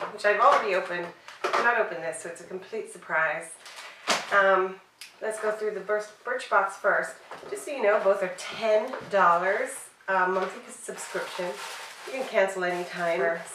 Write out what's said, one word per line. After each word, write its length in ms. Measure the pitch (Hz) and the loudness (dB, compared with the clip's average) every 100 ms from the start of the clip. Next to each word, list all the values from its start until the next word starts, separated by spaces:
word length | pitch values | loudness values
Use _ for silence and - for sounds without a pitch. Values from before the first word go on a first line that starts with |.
| - | -8
which 140 | 208 208 | 0 2
I've 140 | 208 | 6
already 340 | 240 - 214 | 6 6 2
opened. 320 | 180 180 175 170 - - - | 0 -2 -6 -8 -12 -20 -8
I've 200 | - - | -2 2
not 160 | 233 233 | 4 2
opened 240 | 208 170 | 0 -4
this, 200 | 165 - | -6 -8
so 60 | 170 | -10
it's 120 | 170 | -12
a 40 | - | -12
complete 460 | 185 - 220 - | -12 -8 -10 -10
surprise. 540 | 180 - 160 156 156 170 - - - - - - - - | -12 -2 0 0 -2 -8 -16 -18 -18 -18 -6 -2 -2 2
Um, 440 | 202 190 185 190 190 _ - - - | 4 6 6 2 -4 _ -20 -20 -8
let's 180 | 214 - | -6 -2
go 120 | 214 | -2
through 240 | 214 214 190 | -2 -4 -4
the 60 | |
Birch-, 280 | 185 208 - - 247 | -2 -2 -4 -10 -6
Birchbox 460 | 254 - 208 - | -6 2 2 2
first. 400 | - 202 - - - - - - | 0 2 2 0 -8 -16 -16 -10
Just 140 | 415 - | -10 -6
so 60 | |
you 120 | 269 | 0
know, 160 | 208 208 | 4 4
both 200 | 196 196 | 4 2
are 100 | 185 - | 0 -6
ten 540 | - - 220 214 254 - - | -10 -2 2 4 2 -6 0
dollars, 580 | 196 180 175 185 202 - - - - - | 4 6 6 2 0 -2 -8 -16 -10 -2
uh, 200 | 190 180 | 2 2
monthly 360 | 190 196 240 - | 2 -2 -6 -14
subscription. 800 | - - 185 - 185 170 - 180 135 - - - - - | -14 -12 -12 -8 -8 -6 -6 -6 -6 -10 -12 -14 -14 -8
You 60 | |
can 140 | 262 - | -6 0
cancel 360 | 220 190 190 | 2 2 2
anytime. 760 | 180 175 175 175 170 170 170 170 - | -2 -2 -4 -4 -2 0 0 -2 -6